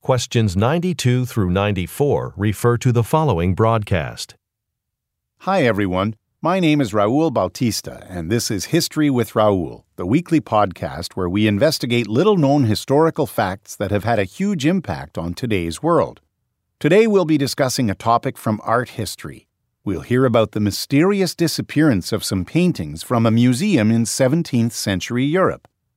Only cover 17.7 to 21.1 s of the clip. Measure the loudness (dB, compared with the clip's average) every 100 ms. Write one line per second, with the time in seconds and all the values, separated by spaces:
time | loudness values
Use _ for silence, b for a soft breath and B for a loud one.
17.7 | 0 -2 0 0 0 0 -6 -4 -4 0
18.7 | -2 -2 -8 -10 -10 -16 -18 _ _ _
19.7 | _ -6 -6 0 2 4 4 2 0 -2
20.7 | -2 -2 2 2